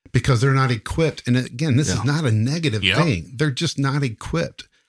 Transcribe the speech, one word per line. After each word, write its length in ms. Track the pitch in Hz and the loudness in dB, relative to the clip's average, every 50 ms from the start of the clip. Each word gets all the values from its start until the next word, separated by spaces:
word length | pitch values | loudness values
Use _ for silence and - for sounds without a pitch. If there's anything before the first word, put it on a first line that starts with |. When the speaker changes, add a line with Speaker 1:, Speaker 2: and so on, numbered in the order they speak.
| _ - | _ -2
Speaker 1:
Because 280 | - 127 - - 131 107 | -2 0 2 2 2 2
they're 100 | 127 139 | 2 2
not 180 | 135 135 135 127 | 2 2 2 0
equipped. 560 | 123 107 - - - 160 165 151 - - - | 0 -2 -4 -6 -2 0 0 0 -2 -4 -2
And 100 | 123 123 | 0 0
again, 400 | 127 123 - - 123 156 160 123 | 0 0 -4 -6 -4 0 2 2
this 120 | - 151 95 | 2 2 2
is 80 | 90 | 0
Speaker 2:
Yeah. 60 | - | 0
Speaker 1:
not 240 | 101 139 143 160 156 | 0 0 0 0 0
a 60 | 123 | 2
negative 520 | 110 107 110 131 151 175 160 139 110 104 95 | 2 2 2 0 0 -2 -2 -2 -2 0 2
Speaker 3:
Yep. 120 | 92 95 127 | 2 4 4
Speaker 1:
thing. 340 | 170 160 107 85 78 - 123 | 4 2 2 -2 -4 -6 -4
They're 140 | 120 151 151 | -2 -2 -2
just 280 | 123 - 165 151 - - | -2 -2 -4 -4 -2 -2
not 240 | 139 139 135 147 | -2 0 0 0
equipped. 680 | 139 123 107 - - - - 165 165 - - - - _ _ _ _ | -2 -2 -4 -6 -8 -6 -4 -4 -4 -4 -8 -12 -20 _ _ _ _